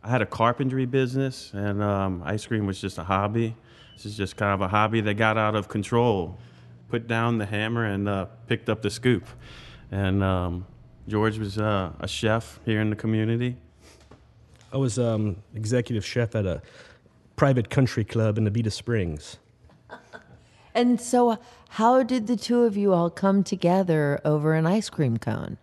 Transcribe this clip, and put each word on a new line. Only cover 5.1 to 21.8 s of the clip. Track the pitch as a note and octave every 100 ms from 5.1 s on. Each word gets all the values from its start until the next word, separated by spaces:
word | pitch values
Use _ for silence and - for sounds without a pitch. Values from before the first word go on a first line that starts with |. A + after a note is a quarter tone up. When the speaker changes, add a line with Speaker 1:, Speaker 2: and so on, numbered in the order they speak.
Speaker 1:
got | G#2 A2 A2
out | G#2+
of | G#2+ G2
control. | A2 G2 A#2+ A#2+ G2 E2+ F#2 - - - - -
Put | A#2+ A2+
down | A2+ A#2 A2+
the | G2+
hammer | G#2 A2 A#2 A2
and, | G2 G2+
uh, | G2 F2+ - -
picked | A#2 -
up | A2
the | G2+
scoop. | - B2+ A2 - - - - - - -
And, | G2 F#2+ G2
um, | G2 F#2 F2+ F2 F#2 - - - -
George | G#2 A2 G#2+
was, | G#2 G2+
uh, | G#2+ G2+ F2+ -
a | F#2
chef | - A2+ A2+ - - -
here | G#2+
in | G#2+
the | G#2+
community. | A2 A2 G#2+ A#2 B2 B2+ - _ - - - - _ _ _ - -
Speaker 2:
I | C3
was, | C3+ A2
um, | A#2+ A2 G#2+ F#2+ -
executive | A2 G#2+ B2 A2+ A2+
chef | - B2 A#2 A2+
at | F#2+
a | C2+ - - - - _ _ _ -
private | C#3 B2+ G#2+
country | - C3 -
club | G#2+ A#2 A2 G#2
in | G#2+
Abita | G#2+ A2
Springs. | - - A2+ F2 D2+ - - _ _ - - _ - _ - _ - _ _ _
Speaker 3:
And | A3+ B3 A#3+
so, | - B3 A#3+
uh, | A3+ - - -
how | -